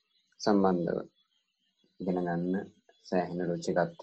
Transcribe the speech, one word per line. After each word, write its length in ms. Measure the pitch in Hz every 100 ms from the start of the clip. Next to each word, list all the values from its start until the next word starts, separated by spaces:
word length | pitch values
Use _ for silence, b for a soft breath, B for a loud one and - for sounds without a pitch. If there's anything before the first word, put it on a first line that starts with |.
| _ _ _ -
සම්බන්ධව 580 | - 101 95 90 82 - - _ _ _ _ _ _ _ _ -
ඉගෙන 180 | 92 90
ගන්න 360 | 87 85 90 98 101 _ _ _ -
සෑහෙන 340 | 92 87 87
රුචිකත්වයක් 500 | 90 85 85 90 85 -